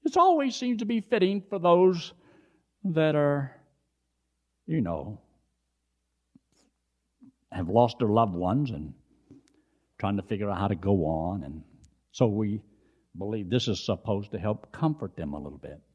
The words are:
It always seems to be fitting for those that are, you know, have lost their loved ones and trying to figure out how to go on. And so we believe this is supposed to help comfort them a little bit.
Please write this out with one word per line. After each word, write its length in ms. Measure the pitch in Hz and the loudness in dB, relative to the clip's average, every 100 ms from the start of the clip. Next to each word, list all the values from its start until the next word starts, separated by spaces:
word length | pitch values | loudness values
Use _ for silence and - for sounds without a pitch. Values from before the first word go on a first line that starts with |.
It 100 | 311 370 | 0 4
always 360 | 370 330 277 | 6 6 2
seems 260 | - 247 226 | -2 -2 -2
to 40 | |
be 160 | 220 233 | 0 -2
fitting 400 | - 226 185 202 190 | 0 2 4 2 -4
for 100 | 196 | 0
those 540 | 170 175 185 175 - - _ - _ _ _ _ | 6 8 6 4 -6 -16 _ -20 _ _ _ _
that 320 | 196 160 156 151 | -4 2 2 2
are, 400 | 147 143 139 - _ _ _ _ _ _ _ _ _ _ - | 2 0 -4 -12 _ _ _ _ _ _ _ _ _ _ -4
you 160 | 160 | -2
know, 400 | 92 82 71 104 _ _ _ _ _ _ _ _ _ _ _ _ _ _ _ _ _ _ _ _ - _ _ | -2 -4 -8 -14 _ _ _ _ _ _ _ _ _ _ _ _ _ _ _ _ _ _ _ _ -20 _ _
have 200 | 95 85 | -8 0
lost 280 | 107 120 - | 4 4 2
their 100 | 113 | 0
loved 260 | 107 113 | 2 2
ones 360 | 87 90 123 139 | 0 -2 0 -2
and 220 | 85 76 - _ _ _ - _ _ _ _ _ - | -6 -10 -16 _ _ _ -20 _ _ _ _ _ -6
trying 180 | 101 101 | -4 -4
to 60 | |
figure 260 | 92 104 101 | -4 -6 -4
out 100 | 92 | -2
how 100 | 98 | -2
to 60 | |
go 300 | 92 98 101 | -2 2 2
on. 380 | 78 80 82 98 | 2 -2 -4 -6
And 200 | 69 76 - - - _ _ | -8 -14 -16 -20 -20 _ _
so 140 | - 120 | 0 0
we 360 | 101 107 107 - _ _ _ _ 85 | 2 -2 -4 -10 _ _ _ _ -10
believe 320 | 98 110 90 | -8 -6 -2
this 180 | 123 117 | 0 0
is 160 | 95 | -4
supposed 480 | - 95 - 101 101 | -2 -4 -2 -4 -4
to 60 | 101 | -6
help 340 | 104 104 - | -4 -6 -8
comfort 440 | - 156 151 98 - | -4 -4 -4 -10 -8
them 180 | 76 | -10
a 40 | 73 | -8
little 200 | 71 71 | -12 -14
bit. 220 | 71 73 _ | -16 -18 _